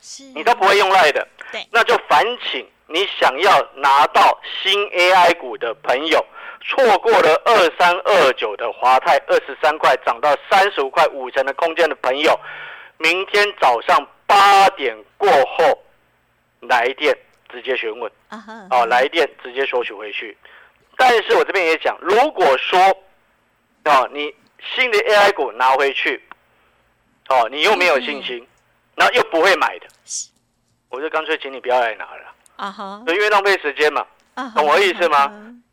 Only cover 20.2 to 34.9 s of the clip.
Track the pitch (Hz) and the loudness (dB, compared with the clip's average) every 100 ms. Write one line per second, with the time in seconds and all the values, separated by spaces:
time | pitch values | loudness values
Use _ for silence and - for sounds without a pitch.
20.2 | 113 - _ - _ _ _ _ 254 233 | -14 -18 _ -20 _ _ _ _ 2 2
21.2 | 190 170 147 180 170 160 135 107 160 208 | 0 0 0 -2 -2 -2 -2 -6 -2 0
22.2 | 294 - 170 170 - 180 - - _ _ | 0 0 0 0 0 2 2 2 _ _
23.2 | _ _ _ _ _ _ - 143 117 139 | _ _ _ _ _ _ 0 2 0 -6
24.2 | 147 - _ _ - - 254 208 226 208 | -10 -10 _ _ -12 -4 0 0 2 4
25.2 | 202 190 135 107 127 135 139 127 - 135 | 2 0 -6 0 0 2 0 -2 -6 -6
26.2 | _ - _ _ _ _ _ _ _ _ | _ -20 _ _ _ _ _ _ _ _
27.2 | _ - 113 139 165 208 180 143 123 143 | _ 0 0 -2 0 2 2 0 -2 -10
28.2 | 120 123 120 _ _ _ _ - 185 240 | -10 -12 -14 _ _ _ _ -2 0 0
29.2 | - 165 175 175 123 92 - _ _ - | -2 0 2 2 -2 -6 -20 _ _ -14
30.2 | - _ _ _ _ _ _ 123 156 156 | -14 _ _ _ _ _ _ -10 -6 -6
31.2 | 156 156 139 135 123 127 117 107 - - | -4 -6 -6 -12 -2 -2 -2 -6 -16 -20
32.2 | - _ _ _ 196 196 196 202 185 175 | -20 _ _ _ -14 -12 -16 -12 -6 -2
33.2 | 208 208 196 185 151 135 151 143 98 _ | 0 0 0 -2 -4 -2 -2 -2 -8 _
34.2 | _ - 262 220 302 156 196 | _ -14 -8 -2 0 2 0